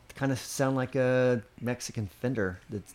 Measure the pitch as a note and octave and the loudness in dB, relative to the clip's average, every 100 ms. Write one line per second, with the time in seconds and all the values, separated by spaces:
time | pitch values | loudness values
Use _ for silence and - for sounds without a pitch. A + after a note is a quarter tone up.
0 | - - C3+ B2+ - - C3+ C3+ B2+ C3+ | -14 -4 -2 -2 -4 -2 0 0 0 2
1 | B2+ B2+ B2+ A#2+ G#2+ - A#2 A#2+ - - | 2 4 4 2 -2 -8 -6 -4 -6 -6
2 | G#2 - B2 B2 F#2+ F#2 - G#2+ - | -6 -4 -2 0 0 -2 -8 -10 -10